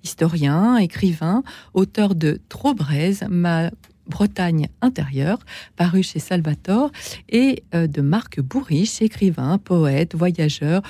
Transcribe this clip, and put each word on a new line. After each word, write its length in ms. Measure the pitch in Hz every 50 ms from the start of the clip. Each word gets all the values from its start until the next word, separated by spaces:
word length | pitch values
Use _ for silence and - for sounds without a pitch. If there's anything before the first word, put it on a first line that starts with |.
| -
historien, 480 | - - - 165 165 165 165 147 139 147 165 202 233 247
écrivain, 640 | 233 196 165 - - - 190 165 156 156 165 190 247 269 - - - - - _
auteur 400 | 185 190 196 _ - 208 196 196
de 260 | 165 160 151 151 - -
Trop 280 | _ - - - 277 285
Braise, 500 | 208 156 139 151 143 156 185 196 196 214
ma 440 | 214 180 175 175 175 170 165 165 170 - - - _ _ _ _
Bretagne 640 | - 160 - 202 202 - - 180 175 165 156 147 - - _
intérieure, 580 | - 254 254 - 151 139 139 135 139 160 214 247 - - - - - - _
paru 280 | - 175 175 170 190 185
chez 160 | - - 160
Salvatore, 720 | - - 185 175 156 156 147 - - - 190 226 285 294 294 - - - - - - -
et, 340 | - 233 262 269 262 - _ _ -
euh, 140 | 170 165
de 140 | 156 147 147
Marc 380 | 143 143 165 226 240 - - -
Bourriche, 640 | 135 131 - 262 277 - 156 147 196 220 - -
écrivain, 560 | 220 220 - - 208 190 165 - 127 135 175
poète, 560 | 202 - - 180 170 156 143 135 143 170 170 -
voyageur, 720 | 165 175 180 170 165 156 151 143 - 147 147 170 190 196 -